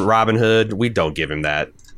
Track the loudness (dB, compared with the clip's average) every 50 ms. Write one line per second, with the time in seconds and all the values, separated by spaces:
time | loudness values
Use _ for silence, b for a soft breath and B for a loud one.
0 | 2 2 2 2 4 2 2 2 2 4 4 2 2 0 -2 -4 -4 -2 -2 -2
1 | -2 -2 -2 -4 -4 -4 -4 -4 -4 -4 -2 -4 -4 -6 -10 -18 -20 -20 -20